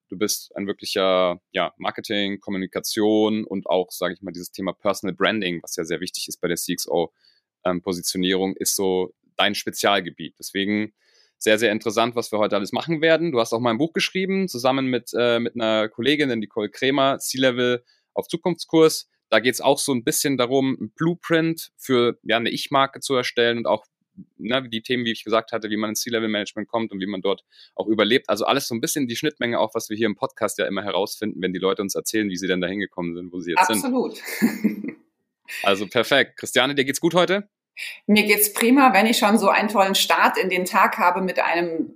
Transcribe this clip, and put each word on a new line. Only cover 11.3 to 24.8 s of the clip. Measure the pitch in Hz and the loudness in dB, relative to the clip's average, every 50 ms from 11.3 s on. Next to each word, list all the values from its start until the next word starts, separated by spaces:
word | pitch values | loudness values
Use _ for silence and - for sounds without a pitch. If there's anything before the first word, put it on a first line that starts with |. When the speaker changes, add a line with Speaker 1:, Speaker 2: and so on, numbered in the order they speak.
| _ - | _ -2
Speaker 1:
sehr, | - 107 110 104 | 2 4 4 4
sehr | 117 110 107 | 4 2 2
interessant, | 110 110 117 101 113 113 120 117 | 0 -2 -2 0 0 0 0 0
was | 120 113 - | -4 -6 -2
wir | - 104 | 0 0
heute | 107 101 104 | 0 2 0
alles | 101 101 92 | 0 -2 -2
machen | - 110 - 147 170 151 | -4 -4 -4 -2 -2 0
werden. | 151 165 160 156 165 170 139 | 2 4 4 4 2 0 0
Du | 117 | 0
hast | 113 - 117 | 0 0 0
auch | 113 | 0
mal | 123 120 | 0 0
ein | 113 113 | 0 2
Buch | 147 165 - | 0 0 -2
geschrieben, | 190 - - - 185 190 185 190 95 135 | -2 -4 -2 -2 -2 -2 0 0 0 -2
zusammen | 175 - 120 117 127 131 135 131 | -2 -2 0 0 2 2 2 0
mit, | 131 127 120 117 - - | 0 -2 -2 -4 -4 -2
äh, | - 120 120 117 117 | 0 2 2 2 2
mit | 117 117 - | 0 -2 -4
einer | 120 113 110 110 110 107 110 | -2 0 0 2 2 0 -2
Kollegin, | - - 117 139 147 147 147 135 | -4 -4 0 0 2 2 2 0
der | 120 | 0
Nicole | 113 107 - - 113 104 104 | -2 -4 -6 -4 -4 -4 -4
Krämer, | - - 131 127 135 143 135 135 135 - | -4 -2 -2 0 2 2 2 2 2 0
C-Level | - - - 131 131 131 123 123 123 123 123 117 - _ _ _ _ _ - | -4 -6 -2 0 2 2 2 2 2 2 0 0 -4 _ _ _ _ _ -8
auf | 101 95 - | -8 -6 -6
Zukunftskurs. | - 170 - 185 170 - - - - 165 160 160 - - - _ _ _ _ - | -6 -4 -2 -2 -4 -4 -4 0 4 6 6 6 4 2 -8 _ _ _ _ 2
Da | - 110 | 2 2
geht's | 110 127 123 - | 4 2 0 2
auch | - 135 139 139 | 4 2 2 2
so | - - 139 | 2 0 0
ein | 120 113 | 0 0
bisschen | 151 151 - - 147 139 | 0 0 0 0 0 0
darum, | 123 123 117 131 139 135 135 131 - | 0 0 2 2 2 2 2 0 -2
ein | 110 107 - | -6 -8 -4
Blueprint | - 160 170 175 170 - - 170 160 160 165 160 160 - - _ | -2 0 0 0 0 -2 0 2 2 2 2 0 -2 -6 -16 _
für, | _ - - 131 120 120 120 - - - | _ -2 0 2 4 4 2 0 -2 0
ja, | - 107 | 0 2
eine | 117 117 104 | 2 2 0
Ich-Marke | - - - - 139 135 135 135 - - | -2 -4 -4 0 2 2 2 2 -2 -6
zu | - - 139 | -4 -2 0
erstellen | 127 123 - - 120 117 117 117 120 | 0 0 0 0 2 2 2 2 0
und | 113 | 0
auch, | - 101 110 - _ _ _ _ _ _ - - _ _ | 0 0 -2 -2 _ _ _ _ _ _ -20 -20 _ _
ne, | - 76 104 123 135 131 120 | -10 -6 -2 -2 -2 -2 -4
die | 117 113 | -8 -8